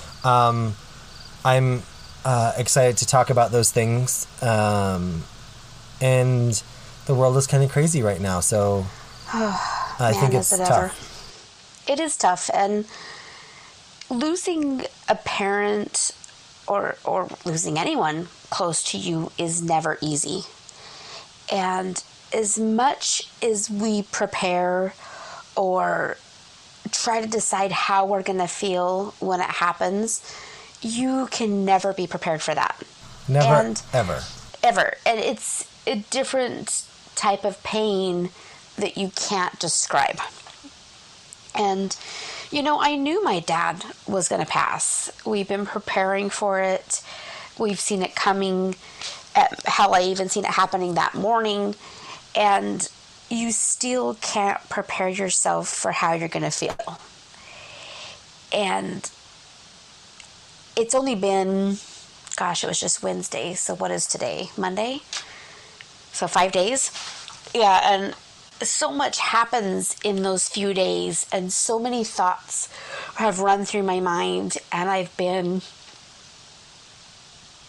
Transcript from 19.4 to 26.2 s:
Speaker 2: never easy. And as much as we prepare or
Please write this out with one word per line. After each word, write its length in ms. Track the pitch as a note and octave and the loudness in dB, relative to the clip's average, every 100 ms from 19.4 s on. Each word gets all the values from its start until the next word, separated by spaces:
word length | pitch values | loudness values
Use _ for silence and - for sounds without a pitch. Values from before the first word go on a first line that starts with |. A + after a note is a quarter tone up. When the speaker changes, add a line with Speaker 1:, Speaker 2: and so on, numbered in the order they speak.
| E3+ E3 | -4 -2
Speaker 2:
never 360 | E3 D#3+ D#3 D3+ | 0 2 0 -2
easy. 420 | D3+ C#3+ - - - - - - - - - - - - - | -2 -2 -2 -6 -8 -16 -20 -20 -20 -18 -16 -18 -18 -16 -4
And 500 | G3+ F#3 F#3 F#3 F3+ - - - | -2 0 0 -2 -6 -10 -18 -4
as 240 | G#3+ G#3+ - | -2 0 0
much 680 | A3 A3 C4 - - - - - | 2 4 2 2 0 -2 -4 -4
as 280 | A#3+ G#3+ G#3 | 0 0 -2
we 340 | G3+ A3 G#3 | -2 0 0
prepare 880 | G3+ - G3+ - F#3+ F3+ F3+ F3+ F#3+ - - - - - - - | -2 -2 -2 0 0 2 2 2 0 -4 -16 -16 -16 -16 -6 -2
or 600 | F#3+ F#3 F3 E3+ D#3 - | 2 2 2 0 -2 -6